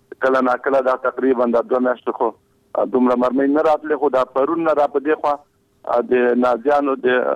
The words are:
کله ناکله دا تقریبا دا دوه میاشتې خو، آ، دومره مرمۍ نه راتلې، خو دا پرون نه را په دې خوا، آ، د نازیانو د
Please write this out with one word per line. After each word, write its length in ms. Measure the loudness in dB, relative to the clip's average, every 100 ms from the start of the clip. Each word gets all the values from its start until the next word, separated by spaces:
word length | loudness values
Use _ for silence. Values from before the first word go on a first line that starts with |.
| -20 -4
کله 200 | -2 0
ناکله 400 | 0 -2 0 0
دا 140 | 0 -2
تقریبا 500 | -4 -2 0 0 0
دا 160 | 0
دوه 180 | 0 0
میاشتې 320 | 0 -2 -6
خو، 200 | -4 -4 -4 _ _ _ -4
آ، 80 |
دومره 320 | -2 2 2 2
مرمۍ 320 | 0 0 0
نه 140 | 2
راتلې، 340 | 2 0 -2 -2
خو 140 | 0
دا 140 | 0
پرون 400 | 0 -2 -2 -2
نه 100 | 0
را 140 | 0 0
په 120 | 0
دې 140 | -2
خوا، 220 | -2 -2 -4 -8 _ _ _ -4
آ، 140 | -2
د 140 | 0 2 2 2
نازیانو 580 | 2 0 0 0 0 -2
د 120 | 0 0 0